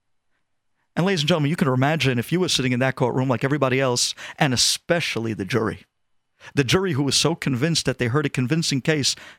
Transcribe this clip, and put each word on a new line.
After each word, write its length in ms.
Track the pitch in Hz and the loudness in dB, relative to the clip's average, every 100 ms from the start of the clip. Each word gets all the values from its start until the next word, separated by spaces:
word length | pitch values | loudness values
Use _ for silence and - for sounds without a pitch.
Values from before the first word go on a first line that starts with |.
| _ _ _ _ _ _ _ _ _ - | _ _ _ _ _ _ _ _ _ -2
And 100 | 175 | 0
ladies 160 | 190 | 2
and 60 | 147 | 2
gentlemen, 220 | 175 143 | 2 2
you 80 | 170 | 2
can 100 | 147 | 2
imagine 520 | 127 135 160 135 123 | 2 2 2 0 0
if 120 | 113 | 0
you 80 | 170 | 0
were 80 | 175 | 0
sitting 240 | - 131 | 0 0
in 80 | 123 | 0
that 160 | 131 - | 0 0
courtroom 320 | 123 131 135 | 0 0 0
like 160 | 117 | 0
everybody 380 | 135 147 135 127 | 0 0 0 2
else, 340 | 135 123 - - - - | 0 0 -2 -4 -10 -2
and 140 | 156 | 0
especially 800 | 120 - - - 170 - - 113 | 2 0 0 0 0 0 -4 -4
the 100 | 110 | -4
jury. 400 | 170 123 110 - - _ _ _ _ _ - - | -2 -2 -2 -4 -12 _ _ _ _ _ -8 -2
The 80 | |
jury 300 | 127 190 190 | 2 2 0
who 100 | 131 | -2
was 120 | 143 - | 0 2
so 200 | 147 170 | 0 0
convinced 500 | - 123 156 160 - | -2 -2 0 0 -2
that 120 | 127 | -2
they 100 | 120 | 0
heard 180 | 135 143 | 0 -2
a 40 | |
convincing 500 | - 127 165 156 139 | -2 0 0 0 -2
case 360 | 143 156 123 - - | 0 0 0 -4 -10